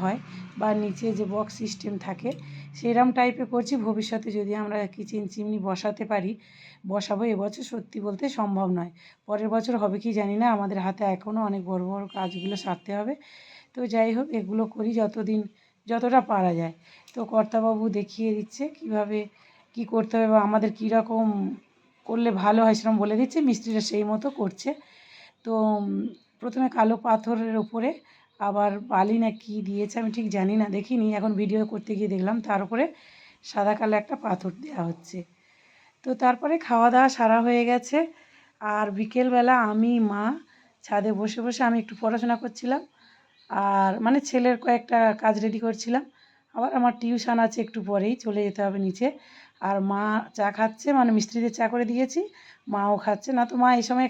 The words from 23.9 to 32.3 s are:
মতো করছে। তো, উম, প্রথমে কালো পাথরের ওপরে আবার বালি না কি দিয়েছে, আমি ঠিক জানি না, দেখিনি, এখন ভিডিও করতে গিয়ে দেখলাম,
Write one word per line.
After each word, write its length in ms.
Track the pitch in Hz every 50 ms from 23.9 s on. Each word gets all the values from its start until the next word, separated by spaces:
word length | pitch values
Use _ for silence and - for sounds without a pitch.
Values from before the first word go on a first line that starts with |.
| 220 208 208 208
মতো 160 | 220 214 247 277 277 -
করছে। 300 | 208 185 - - - 262 302 - - _ - - - - - - - - _ _ -
তো, 80 | 226 226 220 214 214 214
উম, 80 | 208 202 202 196 196 214 240 - - _ _ _ _
প্রথমে 260 | - 247 220 254 262 254 -
কালো 180 | 240 220 220 226 220 -
পাথরের 500 | 240 220 220 220 226 233 226 226 226 220 220 214
ওপরে 260 | 220 233 226 233 285 320 - - _ - _ _ _ _ -
আবার 320 | 202 202 196 208 208 208 202 208 240 247 214
বালি 240 | 185 196 208 226 233 226
না 60 | 220 214 220
কি 140 | - 220 208 214 190
দিয়েছে, 280 | 190 202 202 208 208 - 240
আমি 100 | 226 220 220
ঠিক 100 | 233 220 208 190
জানি 180 | 196 190 196 214 220
না, 40 | 214 208 190
দেখিনি, 320 | 202 202 - 254 233 214 214 214 202
এখন 120 | 208 220 208 190
ভিডিও 200 | 214 190 214 220 214 214
করতে 200 | 220 202 - 220 214
গিয়ে 120 | 190 214 190 196
দেখলাম, 240 | 185 185 202